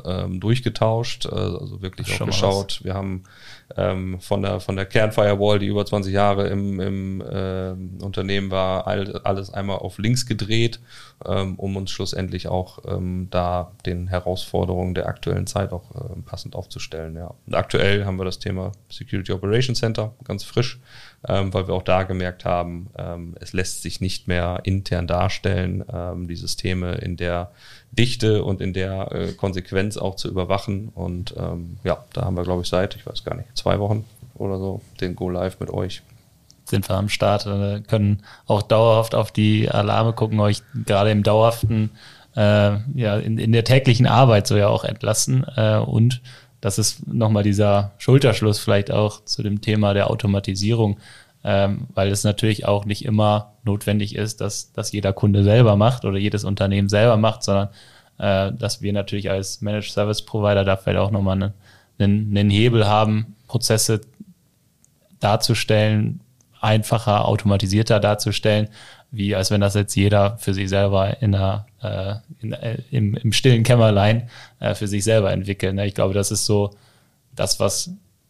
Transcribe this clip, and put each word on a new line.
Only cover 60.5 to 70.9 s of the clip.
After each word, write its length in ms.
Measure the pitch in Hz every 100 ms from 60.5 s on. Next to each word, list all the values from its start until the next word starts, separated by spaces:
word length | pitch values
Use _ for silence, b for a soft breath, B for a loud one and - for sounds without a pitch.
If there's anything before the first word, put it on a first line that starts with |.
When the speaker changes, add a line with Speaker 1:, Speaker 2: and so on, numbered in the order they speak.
| 101
Speaker 2:
da 120 | 95 95
vielleicht 220 | - 95
auch 140 | 98
nochmal 240 | 98 98 95
einen, 120 | 98 b b b b -
einen, 380 | 101 104 107 101
einen 140 | 104
Hebel 380 | 101 120 117 101
haben, 480 | 107 110 107 110 - -
Prozesse 540 | 113 - 110 - 110 - - - _ _ _ _ _ _ _ _ -
darzustellen, 1000 | 104 107 - 113 - 107 107 107 110 - - _ _ _
einfacher, 680 | 110 110 - 110 - 104 113
automatisierter 720 | 110 101 98 95 101 107 107
darzustellen, 680 | 104 104 107 101 107 107 107 B B B _
wie 240 | 110 101 98
als 160 | 95
wenn 80 | 104
das 140 | 101
jetzt 200 | 104 101
jeder 420 | - 101 104 101 110
für 140 | -
sich 160 | 98 95
selber 540 | 98 101